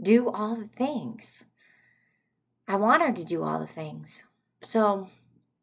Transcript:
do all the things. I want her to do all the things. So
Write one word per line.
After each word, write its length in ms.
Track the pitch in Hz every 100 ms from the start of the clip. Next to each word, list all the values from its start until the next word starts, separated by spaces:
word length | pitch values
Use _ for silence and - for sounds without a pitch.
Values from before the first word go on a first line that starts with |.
do 260 | 175 233 247
all 280 | - 214 233
the 100 | 214
things. 800 | - 262 294 131 - - - - _ _ _ _ _ _ _ _ _ _ _ -
I 80 | 196
want 260 | 214 294
her 100 | 330
to 120 | 185
do 200 | 165 170
all 160 | 156 160
the 60 | 156
things. 580 | - 156 156 151 - - _ _ _
So 460 | - 226 214 196 190 _ _ _ _ _